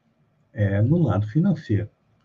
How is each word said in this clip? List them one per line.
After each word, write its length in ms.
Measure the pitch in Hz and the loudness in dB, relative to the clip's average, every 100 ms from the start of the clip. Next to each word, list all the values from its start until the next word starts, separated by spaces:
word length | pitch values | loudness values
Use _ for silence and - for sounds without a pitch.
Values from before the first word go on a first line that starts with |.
| _ _ _ _ _ | _ _ _ _ _
é, 300 | 120 101 101 | -2 0 2
no 160 | 117 170 | 2 2
lado 300 | 143 95 107 | 2 0 -2
financeiro. 600 | 151 190 180 - 107 104 _ _ _ | 0 0 0 -2 -4 -4 _ _ _